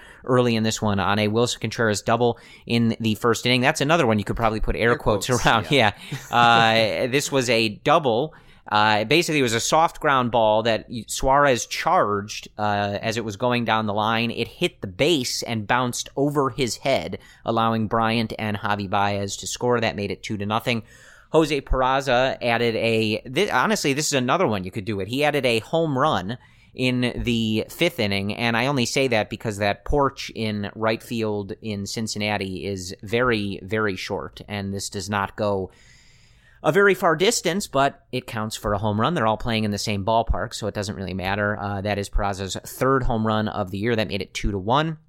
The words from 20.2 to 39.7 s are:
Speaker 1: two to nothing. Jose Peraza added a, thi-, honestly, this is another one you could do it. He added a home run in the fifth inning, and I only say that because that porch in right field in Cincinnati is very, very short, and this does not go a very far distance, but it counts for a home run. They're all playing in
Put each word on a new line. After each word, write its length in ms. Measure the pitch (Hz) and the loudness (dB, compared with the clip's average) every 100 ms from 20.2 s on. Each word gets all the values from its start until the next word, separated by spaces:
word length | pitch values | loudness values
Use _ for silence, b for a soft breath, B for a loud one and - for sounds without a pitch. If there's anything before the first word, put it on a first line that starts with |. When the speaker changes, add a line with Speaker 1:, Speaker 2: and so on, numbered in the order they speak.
Speaker 1:
two 140 | - 101 | -6 -6
to 80 | |
nothing. 380 | 101 110 131 113 B B B B B | -2 -2 -2 -4 B B B B B
Jose 280 | 156 151 139 | 2 2 0
Peraza 720 | - 131 127 135 135 123 131 - | -2 0 2 2 2 2 2 0
added 320 | 120 117 120 110 | 0 2 2 0
a, 460 | 113 113 110 107 | 2 2 2 -2
thi-, 280 | 123 135 208 | -2 -2 0
honestly, 440 | 123 160 208 151 | 2 2 2 0
this 140 | 135 147 | 0 0
is 40 | |
another 340 | 139 123 170 160 | 0 0 2 2
one 180 | 104 | 0
you 60 | 92 | -4
could 140 | - | -8
do 160 | 95 98 | -6 -4
it. 80 | 95 | -4
He 160 | 131 | -2
added 220 | 147 143 127 | 0 2 2
a 140 | 113 | 0
home 380 | - 165 160 127 | 0 0 0 2
run 380 | 151 107 92 127 b b b | 2 0 -4 -10 b b b
in 480 | - 127 127 123 - | -4 0 0 -2 -2
the 400 | 107 117 110 107 - | 0 0 2 0 -2
fifth 280 | - 170 - | -2 -2 0
inning, 360 | 104 98 101 | 0 0 -2
and 200 | - 117 | -2 -2
I 120 | 113 131 | 0 0
only 180 | 139 | 0
say 240 | 117 143 135 | 0 0 2
that 220 | 110 104 | 0 -2
because 260 | 107 117 101 | -6 -6 -2
that 300 | 101 - - | -2 -2 0
porch 440 | 147 135 - - | 2 2 -2 -10
in 360 | - 110 104 101 | -6 -6 -4 -8
right 280 | 110 110 117 | -4 -2 -2
field 500 | - 117 107 104 98 - | -4 -4 -2 -4 -6 -10
in 240 | 110 101 98 | -8 -6 -6
Cincinnati 800 | 120 110 104 104 101 95 90 92 | -6 -6 -4 -2 -2 -4 -6 -6
is 280 | 95 90 - | -6 -8 -12
very, 580 | 101 117 127 110 101 90 | -4 0 2 0 -2 -6
very 340 | 92 110 107 92 | -4 -2 -2 -2
short, 460 | - 92 71 - - | -6 -6 -8 -14 -10
and 280 | 101 98 | -6 -6
this 160 | 98 - | -6 -6
does 180 | 104 92 | -8 -4
not 280 | 101 98 - | -2 -2 -2
go 340 | 104 98 92 b b b b b b b b b | -2 -2 -4 b b b b b b b b b
a 120 | 156 | 0
very 220 | 180 202 | 4 4
far 200 | 185 180 | 4 2
distance, 540 | 160 202 - 170 185 - | 2 2 2 -2 -2 -2
but 360 | 135 139 - _ | 0 0 -2 _
it 160 | 127 - | -8 -6
counts 300 | 113 110 - | -6 -6 -4
for 160 | 107 | -2
a 60 | 101 | 0
home 220 | 110 104 | 0 0
run. 140 | 131 | 0
They're 140 | 170 113 | 2 0
all 80 | 107 | 0
playing 260 | 123 110 | 0 0
in 80 | 107 | 0